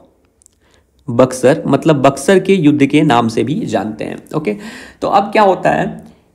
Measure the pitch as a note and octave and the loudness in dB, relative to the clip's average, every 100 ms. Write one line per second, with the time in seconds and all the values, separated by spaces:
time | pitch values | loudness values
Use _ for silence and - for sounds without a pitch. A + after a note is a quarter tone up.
0 | _ _ _ _ _ _ _ _ _ _ | _ _ _ _ _ _ _ _ _ _
1 | - A#2+ C3 - B2 D#3 - C3+ D#3+ C#3+ | -6 0 0 2 0 0 0 0 2 2
2 | C3+ C3+ - F#3+ - F#3+ D3 D3 C3+ D3 | 2 0 2 2 2 2 2 2 2 2
3 | D#3 A#2+ A2+ A#2 A#2 D3+ - A2 G#2 - | 2 2 0 -2 -4 -4 -4 -4 -4 -8
4 | - - - D#3 G#3 G#3 A3 - - - | -10 -12 -10 -8 -6 -8 -10 -18 -20 -8
5 | - G#3 G#3+ A3 G3 F3 D3 D3+ E3 - | -2 0 0 2 2 2 0 -2 -4 -8
6 | - _ _ | -18 _ _